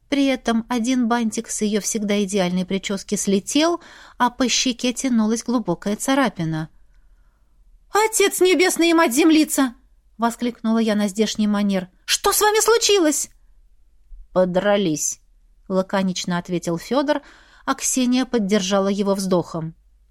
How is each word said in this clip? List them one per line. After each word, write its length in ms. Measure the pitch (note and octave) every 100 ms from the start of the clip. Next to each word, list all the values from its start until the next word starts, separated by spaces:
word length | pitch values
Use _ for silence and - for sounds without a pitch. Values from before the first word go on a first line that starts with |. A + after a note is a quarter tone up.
| _
При 180 | C#4+ C#4
этом 400 | C4 B3 A3+ A3+
один 400 | B3 A3+ B3+ A3+
бантик 400 | A#3+ A3+ G#3+ A3+
с 140 | -
ее 180 | G#3+ G#3
всегда 420 | F#3 A3+ G3+ G#3
идеальной 420 | G3 G3 F3+ F3+ F3+
прически 480 | F#3+ - F#3+ -
слетел, 640 | G3+ - G3 - C#4 D#4+ E4+ - - - -
а 120 | B3
по 180 | B3 B3+
щеке 440 | - C4 A#3 B3
тянулась 520 | B3 C4+ A#3 G#3+ A3+
глубокая 520 | - A#3+ G#3 E3 G3+ G#3
царапина. 720 | - C4+ C4 - D#3+ D#3+ D#3+ - - - _ _ _ _ _ _ _ - _
"Отец 500 | G4 G#4+ - G4 -
небесный 500 | F4+ E4 F#4 F4 E4
и 40 |
мать 200 | E4 E4
землица!" 600 | A#3+ E4+ D#4+ D4 - C4+ - _ _ _ -
воскликнула 600 | A#3 A3+ A#3+ A3+ A3 A3+
я 160 | A3+
на 140 | G#3 G#3
здешний 380 | F#3+ G#3+ - G#3+
манер. 420 | G3+ G#3 F#3+ F#3 _
"Что 280 | - - -
с 80 | G4
вами 200 | G#4+ G#4+
случилось?" 720 | G#4 A#4 - G4+ D#4 - - _ _ - _ _ _ _ _ - -
"Подрались", 880 | F3+ F#3 F3+ G3 G#3 F#3+ D3+ - - _ _ _ _ -
лаконично 720 | F#3+ F#3 G3 F#3+ F3+ - F3
ответил 400 | F3 F3 - E3+
Федор, 440 | - B3 C#4+ D4 - - - -
а 100 | -
Ксения 500 | C4+ - - B3 B3+
поддержала 640 | C4 A#3+ G3 G#3 F#3 G3+ G3
его 260 | G3+ G3
вздохом. 600 | G3 F#3+ F3+ D#3+ E3 D#3+ - _ _ _